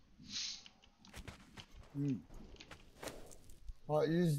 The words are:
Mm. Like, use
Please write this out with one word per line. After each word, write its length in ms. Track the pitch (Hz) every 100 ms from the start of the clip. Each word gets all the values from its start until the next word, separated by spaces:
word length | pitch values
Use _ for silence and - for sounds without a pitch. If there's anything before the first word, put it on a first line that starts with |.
| - - - - - - - - - - - - - - - - - - - 143
Mm. 220 | 143 123 - - - - - - - - - - - - - - - - -
Like, 200 | 151 156
use 280 | 165 170